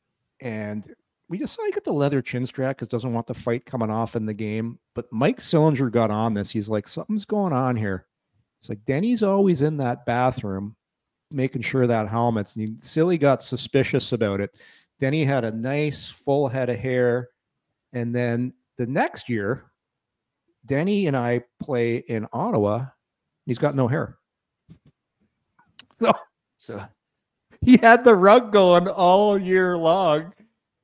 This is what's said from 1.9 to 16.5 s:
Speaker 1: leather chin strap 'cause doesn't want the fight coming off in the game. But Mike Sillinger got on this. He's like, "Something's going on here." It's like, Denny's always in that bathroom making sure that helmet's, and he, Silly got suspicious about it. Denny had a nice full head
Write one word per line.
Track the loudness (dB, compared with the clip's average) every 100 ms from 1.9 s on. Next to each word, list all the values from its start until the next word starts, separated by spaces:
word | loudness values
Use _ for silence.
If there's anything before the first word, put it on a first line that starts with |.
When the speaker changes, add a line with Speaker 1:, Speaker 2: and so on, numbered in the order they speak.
Speaker 1:
leather | -2 0 -2
chin | -4 -8 -8
strap | -6 -6 -6
'cause | -8
doesn't | -6 -4
want | -6 -6
the |
fight | -8 -4 -4 -6
coming | -6 -4
off | -2 -4 -6
in | -6
the |
game. | -6 -6 -6 -8 -12 _
But | -12 -8
Mike | -2 0 0
Sillinger | 0 2 4 2 0
got | 2 2
on | 0 -2
this. | -2 -4
He's | -6 -4
like, | -6 -6
"Something's | -12 -6 -6 -4
going | -2 0
on | 0 0 -2
here." | -2 -4 _ _ _ _ _ _
It's | -14
like, | -12 -4
Denny's | -2 0 0
always | 2 2 2 2
in | 0 0
that | -4 -4 -2
bathroom | 0 0 -2 -6 -8 -8 -14 _ _ _ _ _
making | -4 -4 -4
sure | -4 0 2
that | 0 -2
helmet's, | -2 0 -2 -6 -8
and | -10
he, | -10
Silly | -6 -2 0 2
got | 2 2
suspicious | -2 -8 -2 0 0 -2 -2
about | -2 -2 -2
it. | -6 _ -20 _ _ -6
Denny | -2 0 0
had | 0
a | -2
nice | -6 -4 -4 -4 -6 -14
full | -12 -2 0
head | 0